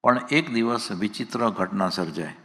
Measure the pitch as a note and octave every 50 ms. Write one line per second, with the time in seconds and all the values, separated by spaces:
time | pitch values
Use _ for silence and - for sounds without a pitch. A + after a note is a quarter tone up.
0 | - B2+ B2 B2+ - - C#3+ D3+ E3 - A#2+ A2+ A2+ A#2 A#2+ A2+ - - G2+ F2
1 | G2+ G2+ - - A#2+ - - B2+ A#2+ A2+ F#2+ F#2+ F#2 F#2 G2 G2 F#2+ F2+ - F#2+
2 | F2 E2 D2+ E2+ D#2+ D2 - -